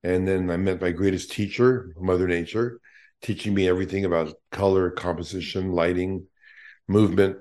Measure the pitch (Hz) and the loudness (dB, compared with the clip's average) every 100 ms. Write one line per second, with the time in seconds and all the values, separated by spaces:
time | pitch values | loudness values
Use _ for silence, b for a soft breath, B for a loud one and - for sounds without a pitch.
0 | 87 92 92 95 90 87 95 90 90 82 | 0 0 2 0 0 0 0 0 -2 0
1 | 98 92 - - 101 - 123 127 - 85 | 0 0 -6 -6 -6 2 4 2 -4 -8
2 | 92 90 92 87 85 110 120 - b b | 0 2 2 0 -2 -4 -4 -6 b b
3 | b b - 101 110 98 92 90 92 95 | b b -8 -6 -2 2 2 2 0 -2
4 | 98 82 78 - _ - 98 95 90 87 | 0 0 0 -8 _ 0 2 4 2 -2
5 | 87 82 85 95 82 95 95 87 85 90 | -6 -6 -6 -8 -6 -6 -2 0 2 0
6 | 92 95 - _ B B B B - 101 | -2 -6 -10 _ B B B B 0 4
7 | 104 92 95 95 | 4 4 2 0